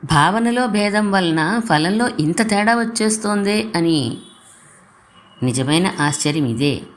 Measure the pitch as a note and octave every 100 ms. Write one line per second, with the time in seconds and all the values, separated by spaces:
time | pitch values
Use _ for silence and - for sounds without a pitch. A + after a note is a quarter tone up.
0 | C#3+ D#3 D#3 G#3 A#3 A#3+ B3 G#3 G#3 G#3
1 | G#3 G3 F3 D#3+ D#3 A#3 A3+ D3+ D#3+ G#3+
2 | A#3+ - D3+ E3+ A3 G3+ G#3+ A#3 A3+ A3+
3 | G#3+ G#3+ G#3 G#3 G3+ G#3+ A3 F3 E3+ D#3+
4 | A#2+ - - - - - - - - _
5 | _ - - - B2+ B2 C3 D#3 F#3 -
6 | D3 C#3+ D3 D3+ C3+ A#2 C#3+ A2+ -